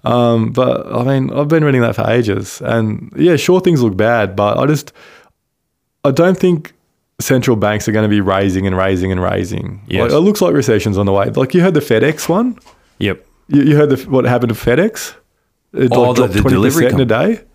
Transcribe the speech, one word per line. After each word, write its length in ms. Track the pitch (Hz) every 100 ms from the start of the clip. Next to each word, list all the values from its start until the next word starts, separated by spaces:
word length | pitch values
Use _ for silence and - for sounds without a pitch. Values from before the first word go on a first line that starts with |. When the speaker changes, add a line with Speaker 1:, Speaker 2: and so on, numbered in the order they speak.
Speaker 1:
Um, 480 | 117 120 120 117 113
but, 400 | 120 127 - -
I 120 | 120
mean, 280 | 123 139 135
I've 160 | 131 147
been 160 | 160
reading 180 | 151 127
that 140 | 117 113
for 120 | 107
ages. 520 | 120 110 101 101 - 120
And, 460 | 117 110 107 - -
yeah, 200 | 175 160
sure, 240 | - 180
things 200 | 185 151
look 140 | 120 95
bad, 400 | 107 117 101 98
but 220 | 104 -
I 80 | 135
just, 280 | 151 - _ - - _ _ _ _ _ _ _ _
I 80 | 143
don't 260 | 135 175 180
think 360 | 185 165 - _ _ _ _ -
central 360 | - 131 131 110
banks 320 | 107 107 -
are 40 |
gonna 160 | 107 107
be 100 | 104
raising 440 | 95 95 98 92 98
and 80 | 92
raising 360 | 95 95 95
and 100 | 92
raising. 600 | 92 95 92 - - 101 -
Speaker 2:
Yes. 140 | -
Speaker 1:
Like, 80 | 117
it 80 | 143
looks 200 | 190 202
like 120 | 180
recession's 440 | 147 120 110 110 95
on 80 | 98
the 60 |
way. 160 | 98 98
Like, 240 | - 131
you 80 | 180
heard 140 | 185 156
the 60 |
FedEx 460 | - 110 143 156 -
one? 300 | 180 247 233 _ _ _ _
Speaker 2:
Yep. 260 | 101 92 _ _ -
Speaker 1:
You, 140 | 143
you 120 | 139 147
heard 140 | 147
the, 80 | 131 -
what 160 | 131 123
happened 280 | 123 120
to 60 | 104
FedEx? 560 | 117 127 214 - - - _ _ _ _ _
It, 180 | - 127
Speaker 2:
Oh, 80 | 120
Speaker 1:
like, 140 | 120 120
Speaker 2:
the, 60 | 123
Speaker 1:
dropped 60 |
Speaker 2:
the 80 | 98 117
delivery 400 | 113 117 160 127
Speaker 1:
twenty 160 | - 123
percent 60 |
in 100 | 110
a 40 | 180
Speaker 2:
com- 100 | 220
Speaker 1:
day? 80 | _